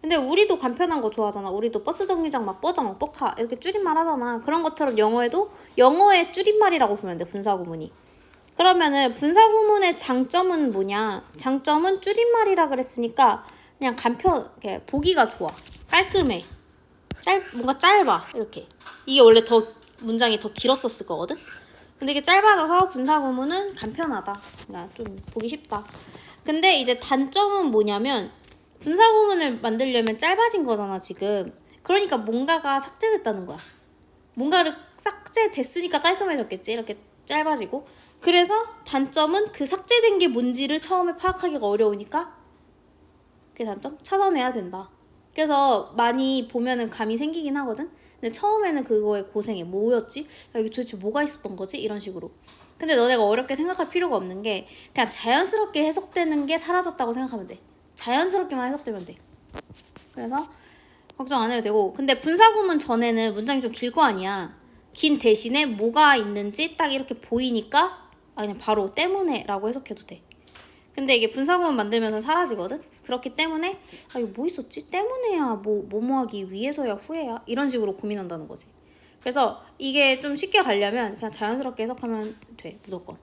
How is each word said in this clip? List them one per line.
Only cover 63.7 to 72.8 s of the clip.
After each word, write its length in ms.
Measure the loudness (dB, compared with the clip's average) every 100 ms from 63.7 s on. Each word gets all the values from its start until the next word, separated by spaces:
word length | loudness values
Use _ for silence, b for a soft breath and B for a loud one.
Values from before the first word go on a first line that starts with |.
길 180 | -6 -4
거 120 | 2
아니야. 540 | 2 2 -4 -6 -8 -14 b b b
긴 260 | 0 2 4
대신에 480 | 4 4 2 2 0
뭐가 480 | 0 0 4 6 6
있는지 600 | 2 -4 -2 0 0 -2
딱 160 | -2
이렇게 220 | -2 -6
보이니까, 920 | -12 -4 -2 0 -2 0 2 2 -2 -20 _ _ -8
아, 60 |
그냥 140 | -8 -6
바로 280 | -2 -2 -2
"때문에"라고 760 | -2 -2 0 -2 -4 -4 -6 -4
해석해도 380 | -8 -10 -16 -16
돼. 160 | -20 _ B B B B B B
근데 220 | -8 2 4
이게 140 | 4
분사구문 460 | 0 0 2 2 0
만들면서 440 | 0 -2 -2 -4
사라지거든? 600 | -2 -2 0 -4 -6 -8